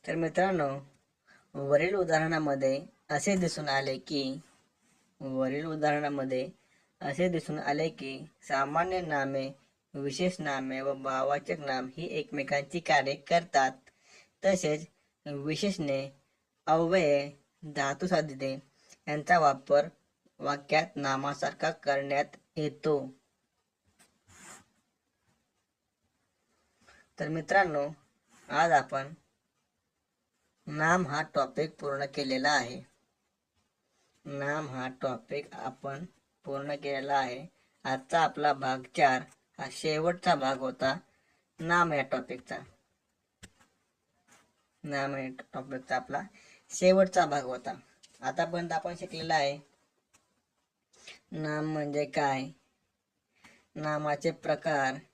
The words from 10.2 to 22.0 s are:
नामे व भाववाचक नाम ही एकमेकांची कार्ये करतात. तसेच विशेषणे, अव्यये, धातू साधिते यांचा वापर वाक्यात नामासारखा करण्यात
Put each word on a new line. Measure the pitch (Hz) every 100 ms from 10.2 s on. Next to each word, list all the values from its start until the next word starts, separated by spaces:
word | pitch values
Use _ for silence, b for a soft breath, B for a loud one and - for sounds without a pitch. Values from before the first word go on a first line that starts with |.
| 180 180
नामे | 151 135 131 131
व | 135
भाववाचक | 135 135 131 135 143 - 156
नाम | 143 135 131 156
ही | 165
एकमेकांची | 156 147 147 135 143 139 175
कार्ये | 165 151 135 143
करतात. | - 170 170 139 131 - - b b b b _ 190
तसेच | 185 160 151 165 _ _ _ 147
विशेषणे, | 143 143 156 202 190 147 135 135 - _ _ _ _ -
अव्यये, | 160 165 185 151 143 143 - _ _
धातू | 156 147 139 139 185
साधिते | 175 156 131 135 135 - b b b -
यांचा | 151 - 175
वापर | 147 135 - 143 - _ _ _ _ _
वाक्यात | 120 143 - 156 160 -
नामासारखा | 139 135 143 143 135 - 160
करण्यात | 165 - 139